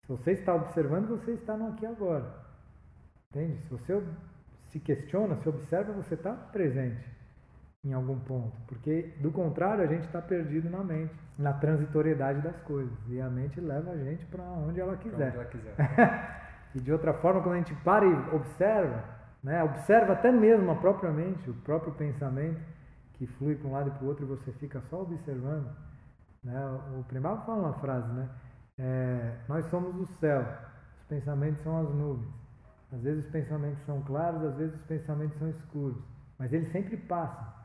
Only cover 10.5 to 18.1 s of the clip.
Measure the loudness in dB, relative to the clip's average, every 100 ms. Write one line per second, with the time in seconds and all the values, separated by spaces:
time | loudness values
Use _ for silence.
10.5 | 0 -2 -4 -2 -2 -4 -8 -16 -2 0
11.5 | 2 4 4 4 4 4 4 2 0 -2
12.5 | -6 -6 -4 -4 -6 -6 -4 -2 -2 -4
13.5 | -4 -4 -2 -4 -4 -4 -6 -8 -10 -6
14.5 | -4 -2 -2 -2 -4 -6 0 0 0 -8
15.5 | -10 -10 0 2 8 6 6 -6 -12 -16
16.5 | -18 -10 -6 0 2 4 4 6 4 4
17.5 | 0 -2 0 4 8 8